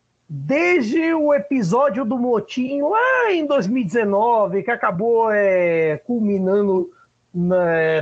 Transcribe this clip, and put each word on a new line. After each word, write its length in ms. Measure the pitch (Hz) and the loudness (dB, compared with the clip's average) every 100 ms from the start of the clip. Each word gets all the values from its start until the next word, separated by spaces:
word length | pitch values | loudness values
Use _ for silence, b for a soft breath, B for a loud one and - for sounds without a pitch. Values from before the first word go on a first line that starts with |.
| _ _ _ | _ _ _
desde 840 | 147 143 285 349 359 214 320 320 | -12 -2 0 2 2 0 0 0
o 180 | 320 294 | 0 2
episódio 720 | 285 285 269 180 233 285 247 | 0 0 -2 0 2 0 0
do 140 | 247 262 | -4 -2
motim 640 | 247 226 208 - 254 285 | 0 -2 -4 -6 -4 -2
lá 480 | 285 440 508 523 466 | 0 0 0 0 0
em 160 | 349 294 | 0 0
dois 220 | 277 185 | 0 0
mil 140 | 254 | -2
e 20 | |
dezenove, 800 | 196 233 208 196 233 233 196 196 | -2 -2 0 0 2 2 0 -2
que 60 | 196 | -2
acabou, 580 | 240 226 175 226 233 226 | -2 -2 -2 0 2 2
é, 720 | 208 202 185 175 165 160 151 | 2 2 2 2 0 0 -2
culminando 880 | - 240 208 196 185 202 202 190 359 B B _ _ | -4 -2 0 0 0 0 2 0 -2 B B _ _
na, 680 | 175 175 180 175 165 160 160 | -4 0 2 2 2 2 0